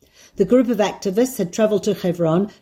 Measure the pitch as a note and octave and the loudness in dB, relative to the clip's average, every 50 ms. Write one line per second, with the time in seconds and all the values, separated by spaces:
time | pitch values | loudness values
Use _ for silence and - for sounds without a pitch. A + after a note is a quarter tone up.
0 | _ _ _ _ - - _ - F#3 F3 A#3+ C4 A#3 B3 A3+ G3 G3+ - - - | _ _ _ _ -20 -6 _ -2 2 4 4 4 4 2 0 0 -2 -2 -4 -6
1 | - G3 F#3 A3+ B3+ B3+ - - F#3 F3 - A3 G#3+ G#3+ G#3 F#3 - G#3+ F3+ - | -6 -2 0 0 0 0 -2 -4 -6 -4 -2 0 0 2 0 0 0 -2 -2 -2
2 | - F3 D#3+ E3+ E3+ D#3+ D#3+ F#3 G3+ G#3 - _ | -2 -2 -2 0 0 2 2 0 0 -2 -6 _